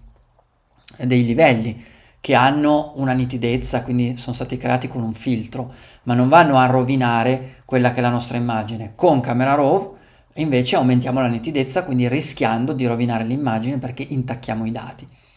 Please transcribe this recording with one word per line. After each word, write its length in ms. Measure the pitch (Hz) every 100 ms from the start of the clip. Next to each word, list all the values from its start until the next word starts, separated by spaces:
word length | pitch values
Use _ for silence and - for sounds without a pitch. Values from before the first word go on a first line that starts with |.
| - _ _ _ _ _ _ _ - -
dei 260 | 127 123
livelli 580 | 117 120 160 113 113 110 - - _ _
che 140 | -
hanno 580 | 123 131 147 147 147 - 139
una 160 | 135
nitidezza, 680 | 127 127 127 120 127 123 -
quindi 360 | 123 123 120 123
sono 160 | -
stati 240 | 123 - 123
creati 280 | 123 127 -
con 160 | 127
un 120 | 113
filtro, 580 | 110 135 113 104 127 123 - - -
ma 120 | -
non 140 | 123 127
vanno 300 | 165 160 131
a 80 | 127
rovinare 960 | 127 127 135 123 117 120 131 131 -
quella 280 | - 131 123
che 60 | 123
è 40 |
la 80 | 120
nostra 260 | 120 - 123
immagine. 560 | 120 113 107 113 107
Con 260 | - 175 139
camera 340 | 123 123 131
raw 420 | 143 139 190 - - _ _ _
invece 420 | - 156 127 127 -
aumentiamo 440 | 127 123 123 127
la 80 | 127
nitidezza, 560 | 117 113 147 131 185
quindi 220 | 180 127 120
rischiando 680 | 135 - - 117 113 131
di 100 | 135
rovinare 400 | 120 117 120 113
l'immagine 540 | 113 135 135 113 120 139
perché 240 | 127 127
intacchiamo 640 | 135 139 123 117 - 110 110
i 60 |
dati. 360 | 123 135 - - _ _